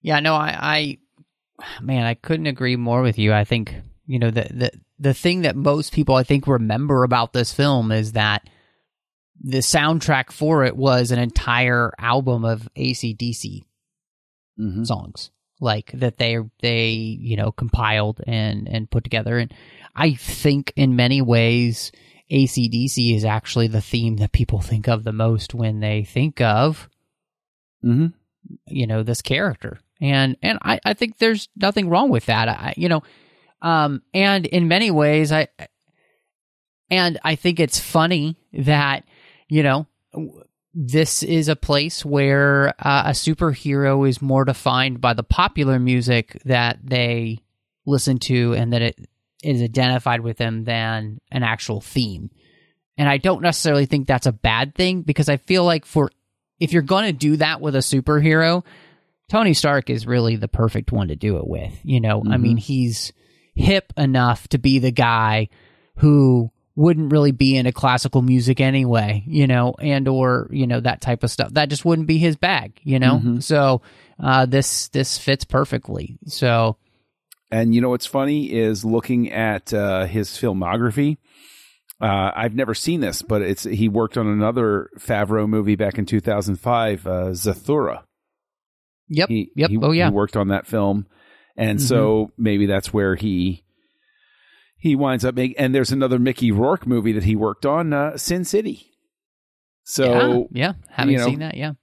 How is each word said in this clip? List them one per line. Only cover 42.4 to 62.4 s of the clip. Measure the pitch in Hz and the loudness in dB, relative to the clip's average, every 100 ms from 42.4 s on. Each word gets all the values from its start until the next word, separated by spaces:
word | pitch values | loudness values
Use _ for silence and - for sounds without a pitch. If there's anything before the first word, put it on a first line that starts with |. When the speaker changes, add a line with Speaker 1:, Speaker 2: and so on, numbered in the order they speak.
| 143 139 139 - | 4 2 0 0
Speaker 1:
uh, | 135 139 127 | 0 2 2
a | |
superhero | 135 - 156 165 131 147 139 139 135 135 | -2 -2 -2 -2 -2 -2 0 2 2 2
is | 123 | 0
more | 139 135 | 0 2
defined | 135 123 135 127 131 123 | 2 0 -2 0 -2 0
by | 127 | 0
the | 117 | 0
popular | 120 - 180 - 139 131 | -2 0 0 0 0 2
music | 123 123 120 120 110 - 127 | 2 0 2 0 0 -10 0
that | 123 120 - | 0 0 -4
they | 131 127 120 117 113 113 _ _ _ _ - | -4 -2 0 -2 -4 -8 _ _ _ _ -2
listen | 139 139 127 | 0 2 -2
to | - 123 120 | 0 0 2
and | 117 117 | 0 0
that | 120 | 0
it | 117 - - _ _ _ | -2 -6 -20 _ _ _
is | 151 127 | -2 0
identified | 120 123 127 127 127 120 | 0 0 2 0 0 -2
with | 117 110 | -4 -4
them | 117 113 | -4 -4
than | 110 113 113 110 107 107 _ | -4 -4 -2 -4 -8 -12 _
an | 135 | -2
actual | 117 113 - 104 | -2 -2 -4 -8
theme. | - 135 113 92 104 _ _ _ _ _ _ - | -4 -4 -4 -6 -14 _ _ _ _ _ _ -2
And | 143 | 0
I | 143 | 2
don't | 185 175 | 0 0
necessarily | 170 - 165 143 135 | 0 0 0 2 2
think | 147 131 | 0 0
that's | 127 135 | 0 0
a | |
bad | 110 117 113 139 | 0 0 0 -2
thing, | - 185 185 | -2 -2 0
because | 156 147 147 | -2 0 0
I | 139 | 0
feel | - 185 | 2 2
like | 175 165 - | 4 0 0
for, | 156 139 _ _ _ _ _ | 0 0 _ _ _ _ _
if | 165 | 0
you're | 170 | 0
gonna | 139 190 220 | 2 0 0
do | 143 147 151 | 0 0 2
that | 151 160 | 0 0
with | 151 135 | -2 -2
a | |
superhero, | - 139 135 151 151 156 165 175 - - - _ _ _ _ | 0 0 2 2 4 4 4 2 -4 -20 -20 _ _ _ _
Tony | 214 214 | 2 4
Stark | 151 151 143 127 | 4 2 0 0
is | 120 113 | -6 0
really | 123 117 113 | 2 2 0
the | 107 | -2
perfect | - 113 110 110 | 0 0 0 -2
one | 113 95 | -2 -2
to | 76 | -2
do | 107 87 | -2 -2
it | - | -4
with. | 80 - - | -8 -10 -12
You | - 127 | -2 0
know, | 110 107 | 2 0
I | 107 | 0
Speaker 2:
Mm-hmm. | 123 | 2